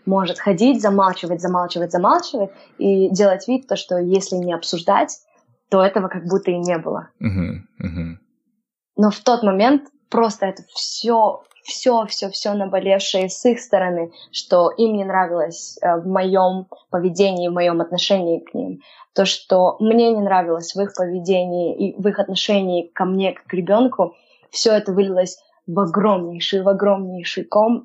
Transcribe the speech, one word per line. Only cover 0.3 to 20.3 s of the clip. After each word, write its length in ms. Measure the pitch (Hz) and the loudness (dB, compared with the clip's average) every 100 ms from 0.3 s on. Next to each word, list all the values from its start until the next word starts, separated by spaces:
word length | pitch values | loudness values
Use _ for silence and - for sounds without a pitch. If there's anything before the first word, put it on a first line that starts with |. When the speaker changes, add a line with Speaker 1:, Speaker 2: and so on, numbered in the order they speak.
| - | -2
Speaker 1:
ходить, 440 | - 180 240 247 | 0 4 4 4
замалчивать, 580 | 208 196 190 180 170 170 | 2 4 2 0 -4 -4
замалчивать, 500 | 180 180 175 175 170 | -2 -2 -2 -4 -2
замалчивать 580 | 180 190 330 349 254 196 - - - | 0 2 2 0 -4 -6 -8 -18 -4
и 320 | 202 196 190 | 0 2 2
делать 380 | 185 202 185 - | 4 2 2 0
вид, 200 | 254 - | -4 -2
то, 80 | 196 | -6
что 220 | - 180 | -4 -2
если 380 | 175 190 185 185 | 0 0 0 -4
не 180 | 175 | -4
обсуждать, 680 | 170 - 175 170 202 294 - _ _ _ _ - | -6 -6 -4 0 0 0 -6 _ _ _ _ -2
то 120 | 190 | 2
этого 260 | 190 196 190 | 4 2 -4
как 160 | 185 170 | -6 -2
будто 240 | 190 190 | -2 0
и 60 | 175 | -2
не 200 | 175 170 | -2 -2
было. 300 | 160 - - - | -4 -8 -10 -8
Speaker 2:
Мгм, 480 | - 95 85 - - - | -4 -2 -4 -6 -14 -12
мгм. 420 | 92 85 82 87 _ _ _ _ _ _ _ - | -10 -8 -8 -10 _ _ _ _ _ _ _ 0
Speaker 1:
Но 140 | 208 | 2
в 100 | 202 | 2
тот 220 | - 240 | 0 2
момент 380 | 214 190 226 285 - _ - | 2 4 4 2 0 _ -4
просто 360 | 226 226 208 190 | 0 0 0 -6
это 160 | 185 170 | -6 -12
все, 680 | - - - 220 233 214 - - _ | -10 -8 -6 -2 2 2 -2 -12 _
все, 420 | - - 254 233 214 | -14 -4 0 0 0
все, 240 | - 202 | -6 -8
все 240 | 190 214 | -6 -4
наболевшее 720 | 202 190 190 190 196 190 196 185 | -4 -2 -2 2 0 0 -2 -2
с 140 | - 247 | 0 0
их 140 | 233 | 0
стороны, 520 | - 196 185 175 170 - - | 0 0 0 -2 -6 -10 -16
что 380 | - - 180 170 | -12 0 4 4
им 240 | - 226 208 | 2 2 0
не 80 | |
нравилось, 720 | 196 190 180 170 160 170 - - | 0 0 0 0 -2 -6 -16 -4
э, 140 | 175 170 | 0 0
в 60 | 175 | 0
моем 600 | 190 185 190 185 185 185 - _ | 0 2 4 2 0 -8 -16 _
поведении, 580 | 180 180 170 196 185 175 | -2 0 2 0 0 -2
в 40 | |
моем 280 | 175 175 170 | 0 0 0
отношении 600 | 165 180 - 196 175 165 | -2 -4 0 0 0 -2
к 140 | - | -4
ним, 260 | - - 180 - - - | -8 -8 -10 -16 -20 -6
то, 100 | - 190 | -2 0
что 500 | - - 190 180 - | -2 0 4 4 2
мне 300 | 214 233 233 | 2 4 4
не 80 | 220 | 2
нравилось 520 | 202 | 2